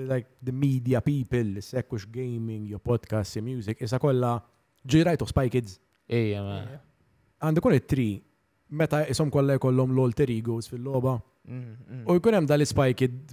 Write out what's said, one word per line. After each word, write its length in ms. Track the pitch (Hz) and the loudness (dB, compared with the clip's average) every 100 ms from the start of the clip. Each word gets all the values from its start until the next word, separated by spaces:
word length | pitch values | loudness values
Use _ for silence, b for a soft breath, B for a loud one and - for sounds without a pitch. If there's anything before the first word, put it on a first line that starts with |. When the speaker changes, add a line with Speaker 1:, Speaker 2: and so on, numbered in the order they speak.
| 131 | -2
Speaker 1:
like, 160 | 131 113 _ | -4 -4 _
the 80 | 127 | -8
media 480 | 127 139 131 120 123 | 0 0 2 2 0
people, 560 | 143 143 123 123 110 98 | 2 0 0 0 0 -4
sekkux 460 | - 127 - 117 95 | -6 -6 -4 -8 -8
gaming, 560 | 117 127 117 113 110 107 | -8 -6 -6 -6 -6 -8
jew 120 | 104 | -8
podcast, 540 | - 117 - 107 95 110 | -2 -2 0 -4 -2 -6
jew 80 | 113 | -6
music, 340 | 127 101 110 | -6 -6 -6
issa 200 | 117 127 | -2 0
kollha 320 | 147 131 123 117 - _ _ _ 131 | 2 2 2 -2 -6 _ _ _ 2
ġirajtu 460 | 156 170 170 120 | 4 4 0 -2
Spy 160 | - 127 | 0 0
Kids. 320 | 127 110 95 _ _ - | 0 -4 -10 _ _ -4
Speaker 2:
Ejja, 340 | 117 110 101 | 0 0 -2
ma. 160 | 101 98 | -4 -8
Speaker 3:
Ejja. 200 | 101 147 _ _ _ _ _ - | -10 -14 _ _ _ _ _ -6
Speaker 1:
Għandu 220 | 156 160 | 0 2
kun 160 | 254 143 | 4 4
it-tri, 280 | - 135 113 98 - _ _ _ - | 2 0 0 -2 -10 _ _ _ -12
meta 300 | 151 156 151 151 | -2 0 0 0
isom 240 | 127 156 | 0 0
kollha 240 | 147 139 135 | 2 2 2
jkollhom 320 | 131 127 131 | 2 2 2
l-alter 380 | 131 127 117 135 | 2 2 2 0
egos 320 | 113 113 113 113 | 0 -2 -6 -6
fil-logħba. 420 | 123 127 135 131 123 - _ - | -10 -4 0 0 -2 -6 _ -16
Speaker 2:
Mm, 300 | 123 120 113 - | -14 -14 -16 -16
mm. 180 | 123 117 | -12 2
Speaker 1:
U 60 | 175 | 2
jkun 220 | 220 214 | 4 4
hemm 80 | 147 | 4
dal-Spy 460 | 147 147 - 131 123 | 4 4 2 2 4
Kid, 220 | 127 127 - | 0 -2 -14